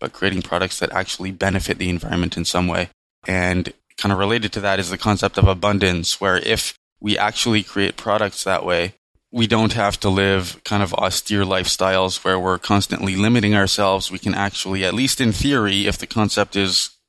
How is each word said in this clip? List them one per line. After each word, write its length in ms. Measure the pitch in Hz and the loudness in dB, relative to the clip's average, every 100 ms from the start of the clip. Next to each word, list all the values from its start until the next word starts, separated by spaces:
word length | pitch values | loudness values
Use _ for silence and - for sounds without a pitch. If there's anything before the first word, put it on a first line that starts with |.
but 140 | - | -12
creating 260 | - 95 92 | -12 -10 -8
products 380 | - 87 92 - | -4 -2 -2 -2
that 120 | 87 | -4
actually 380 | 90 92 - 95 | -4 -4 -6 -8
benefit 440 | 92 95 92 - 92 | -2 0 0 -2 -2
the 140 | 92 | -2
environment 480 | 87 80 85 85 - | -2 -2 -2 -2 -2
in 80 | 82 | -2
some 200 | 90 90 | 0 0
way. 220 | 90 87 _ _ _ - | -2 -4 _ _ _ -2
And 480 | 92 90 90 - - _ - | 0 2 0 -2 -8 _ -6
kind 120 | 101 | -2
of 60 | 95 | 0
related 380 | 98 117 107 | 0 0 -2
to 60 | 107 | -2
that 180 | 98 98 | 0 0
is 100 | 87 | -2
the 80 | 92 | -2
concept 400 | 107 101 101 - | 0 2 0 4
of 100 | 98 | 2
abundance, 720 | 92 104 101 95 87 85 - | 4 2 2 2 2 -2 0
where 200 | 98 90 | 2 2
if 340 | - 110 - - _ - | 0 -2 -2 -8 _ -8
we 200 | 104 101 | -4 0
actually 440 | 104 - 123 107 | 0 0 0 0
create 360 | - 101 98 - | 0 -2 -2 -2
products 440 | 110 107 101 - | 0 0 0 -2
that 200 | 95 92 | -2 0
way, 300 | 90 87 87 - _ _ _ | 0 0 0 -6 _ _ _
we 160 | 120 110 | -2 2
don't 280 | 113 110 | 4 2
have 260 | 110 101 - | 2 0 0
to 80 | 101 | 0
live 500 | 95 98 98 90 - | 2 4 2 -2 -8
kind 180 | - 104 | -4 0
of 120 | 92 | 0
austere 500 | - 95 - - 104 | 0 0 -2 -2 0
lifestyles 800 | 98 92 92 - 95 92 92 - | 2 0 0 0 2 2 0 -2
where 160 | 92 92 | 0 0
we're 160 | 92 90 | 0 -2
constantly 580 | - 101 - - 98 | 2 2 2 -4 -2
limiting 400 | 95 107 120 104 | 0 2 4 4
ourselves. 560 | 104 95 - 98 95 - | 2 2 2 2 2 -2
We 80 | 95 | -6
can 140 | 101 | -4
actually, 540 | 95 101 - 95 95 92 | -2 -2 -4 -4 -2 -2
at 80 | |
least 260 | 104 131 - | 0 0 0
in 120 | 120 | 0
theory, 540 | 95 143 135 104 98 98 | 2 0 2 2 2 0
if 120 | - | -2
the 80 | - | -4
concept 500 | 113 104 - 98 101 | -2 0 0 0 0
is 400 | 95 - - _ | 0 0 -2 _